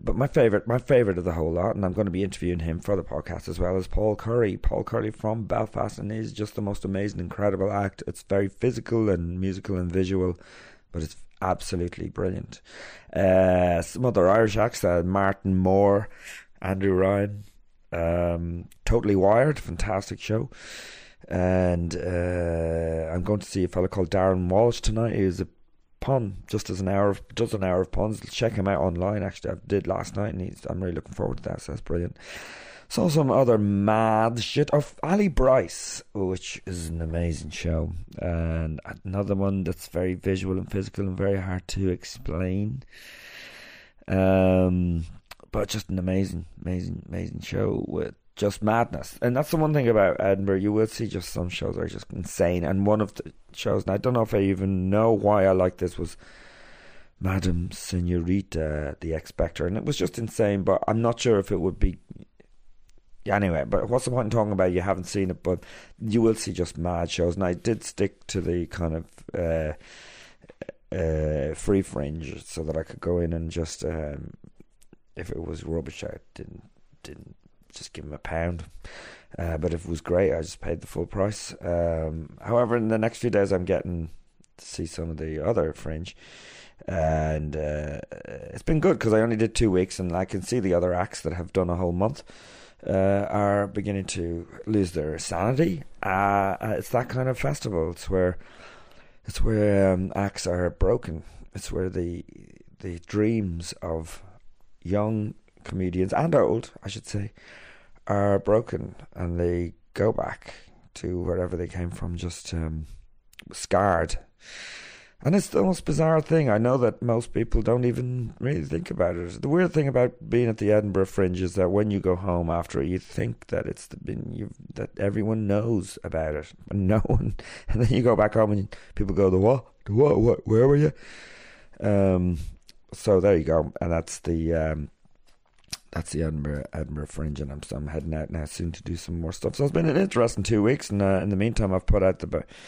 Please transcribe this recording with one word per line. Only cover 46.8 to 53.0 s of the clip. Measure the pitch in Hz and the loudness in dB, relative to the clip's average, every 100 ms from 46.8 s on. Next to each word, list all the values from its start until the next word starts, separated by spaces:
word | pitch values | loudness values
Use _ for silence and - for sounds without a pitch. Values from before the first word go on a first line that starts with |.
| 90 87 - | -6 -8 -10
amazing | 90 87 - | -8 -8 -10
show | - 98 98 101 - | -6 -2 0 -2 -4
with | 82 73 - _ - | -4 -6 -10 _ -2
just | 101 - | -2 0
madness. | 107 117 117 73 - - | 2 2 2 -2 -10 -4
And | 120 127 | 0 0
that's | 151 | 0
the | 160 | 2
one | 156 | 2
thing | 147 120 | 4 4
about | 110 95 - | 6 6 4
Edinburgh. | 98 98 98 95 | 2 2 2 2
You | 104 | 2
will | 107 110 | 2 0
see | - 110 | -2 -6
just | 92 - | -6 -6
some | - 90 | -6 -6
shows | - - - | -4 -4 -4
are | 82 | -6
just | - - | -8 -12
insane. | - 85 - 87 90 | -10 -6 0 0 2
And | 80 95 101 | 0 2 2
one | 107 | 2